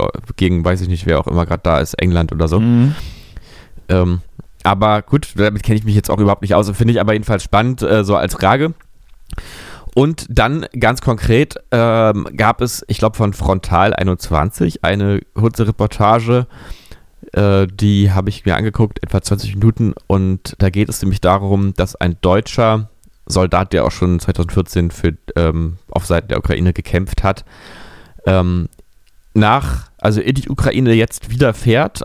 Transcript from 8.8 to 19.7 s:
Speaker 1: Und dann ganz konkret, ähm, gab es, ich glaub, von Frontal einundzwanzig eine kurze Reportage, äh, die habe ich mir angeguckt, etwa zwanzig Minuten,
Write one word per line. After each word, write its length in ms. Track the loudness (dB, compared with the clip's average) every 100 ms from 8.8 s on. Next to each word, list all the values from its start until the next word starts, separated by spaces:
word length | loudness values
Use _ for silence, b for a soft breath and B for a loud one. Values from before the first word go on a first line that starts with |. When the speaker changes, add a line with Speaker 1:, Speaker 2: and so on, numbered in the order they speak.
| -16 -20 -20 -20 -18 -16 B B B B B
Speaker 1:
Und 320 | 2 2 0 -4
dann 380 | 0 0 0 -6 -2
ganz 220 | 0 0
konkret, 560 | -2 0 2 2 2 -4 -2
ähm, 560 | 0 2 2 2 0 -4 -2
gab 240 | 0 0
es, 240 | -4 -6 -6
ich 120 | -2
glaub, 180 | -2 0
von 160 | -2
Frontal 640 | 0 -2 -2 0 2 2
einundzwanzig 880 | 2 -2 -2 -2 -2 -2 -2 -4 -2
eine 360 | -2 0 0 -2 -4
kurze 320 | -2 0 0 -2
Reportage, 800 | 0 -2 2 2 2 2 0 0 B B B B B B -20 -6
äh, 340 | 0 2 4 0
die 440 | 0 2 4 4
habe 160 | 2 -2
ich 160 | -2
mir 120 | -2 0
angeguckt, 460 | 0 0 -2 -2
etwa 200 | -4 -4
zwanzig 320 | -2 -4 -4
Minuten, 400 | 0 2